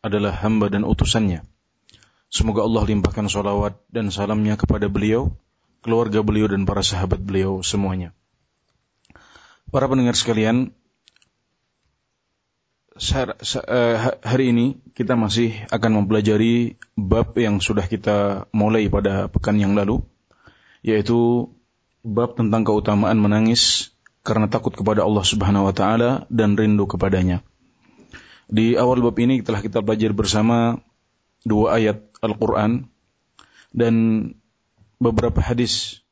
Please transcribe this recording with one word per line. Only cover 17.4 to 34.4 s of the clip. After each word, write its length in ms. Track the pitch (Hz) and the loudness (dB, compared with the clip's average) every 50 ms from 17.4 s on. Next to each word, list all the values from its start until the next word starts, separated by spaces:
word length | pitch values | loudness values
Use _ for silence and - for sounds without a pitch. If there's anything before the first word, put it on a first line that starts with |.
| 117 107 104 98 | 0 0 0 0
sudah 300 | - - 110 104 95 92 | -2 -2 -2 -2 -2 -2
kita 580 | 110 101 95 - 104 101 101 101 98 95 101 _ - | -4 -4 -2 0 0 2 0 0 -2 -4 -8 _ -2
mulai 340 | 107 104 107 113 113 107 98 92 | 0 2 2 2 2 2 2 0
pada 340 | 101 101 101 98 95 95 | 0 0 0 -2 -2 -4
pekan 300 | 95 - - - 107 104 | -2 -2 -2 0 0 0
yang 160 | 104 101 98 101 | 2 2 2 2
lalu, 320 | 104 101 98 117 - - - _ _ _ _ _ _ _ - _ _ _ _ _ _ _ | 0 0 0 -2 -2 -4 -8 _ _ _ _ _ _ _ -20 _ _ _ _ _ _ _
yaitu 680 | 110 110 107 104 107 117 120 117 117 120 120 120 - - _ _ _ _ _ _ _ _ _ _ | 0 0 0 2 2 2 2 4 4 2 0 -2 -4 -10 _ _ _ _ _ _ _ _ _ _
bab 320 | 117 104 110 120 123 120 - | -4 -2 -2 -2 -2 -2 -2
tentang 240 | 120 107 104 113 110 | 0 0 2 2 2
keutamaan 540 | 107 104 107 95 107 104 101 107 98 110 110 | 2 0 0 0 0 0 2 2 2 2 2
menangis 720 | 104 104 104 107 110 113 117 117 - - - - - - _ _ _ _ _ _ | 2 2 2 2 2 2 2 2 2 2 0 -2 -4 -8 _ _ _ _ _ _
karena 260 | _ - 113 110 110 | _ -2 0 0 0
takut 300 | 104 110 117 - 101 - | 0 -2 -2 -2 -4 -4
kepada 260 | - 101 104 107 107 87 | -2 -2 0 2 2 2
Allah 220 | 107 107 104 95 | 2 0 0 0
Subhanahu 440 | - - - 98 95 101 101 98 98 | 0 0 0 2 2 2 2 2 0
wa 60 | 95 | 0
taala 540 | 98 101 98 110 117 120 120 135 131 - - | 0 0 0 2 2 2 0 0 -2 -6 -4
dan 260 | - 113 110 104 101 | -2 0 2 2 2
rindu 300 | 101 110 104 104 104 101 | 2 2 2 2 2 0
kepadanya. 560 | 95 - 92 101 98 95 92 92 92 90 90 - _ _ _ _ _ _ _ _ _ _ _ - _ - - - - - - _ _ | -2 -2 -2 0 0 2 2 2 0 0 -2 -6 _ _ _ _ _ _ _ _ _ _ _ -20 _ -20 -20 -20 -20 -20 -20 _ _
Di 240 | 107 107 113 113 120 | 0 0 2 2 2
awal 240 | - 120 123 127 123 | 2 2 2 2 2
bab 160 | 120 120 104 | 2 0 2
ini 240 | 110 120 123 135 127 | 2 2 2 2 0
telah 240 | 104 - 110 101 98 | 0 -2 -4 -4 -4
kita 160 | 107 98 117 | -4 -4 -2
pelajari 320 | 104 104 110 107 110 110 104 | -2 0 0 0 0 0 0
bersama 720 | 104 104 98 - 107 107 113 117 117 117 117 117 - _ _ _ _ _ _ _ _ _ _ _ _ _ | 0 -2 0 0 2 2 2 2 2 2 0 -2 -4 _ _ _ _ _ _ _ _ _ _ _ _ _
dua 340 | 110 107 107 110 98 85 117 | -2 0 2 2 2 2 2
ayat 240 | 110 107 104 107 - _ _ - | 2 0 0 -2 -8 _ _ -6
Al-Qur'an 640 | - 110 107 - 113 110 110 - 107 107 117 127 135 - _ _ _ _ _ _ _ _ _ _ - _ _ - - _ - | -4 -4 -2 -2 -2 0 0 0 0 0 -2 -2 -6 -10 _ _ _ _ _ _ _ _ _ _ -20 _ _ -20 -20 _ -2
dan 220 | 120 117 117 117 113 113 113 110 110 - - - _ | 0 2 2 4 4 4 2 2 0 -2 -6 -10 _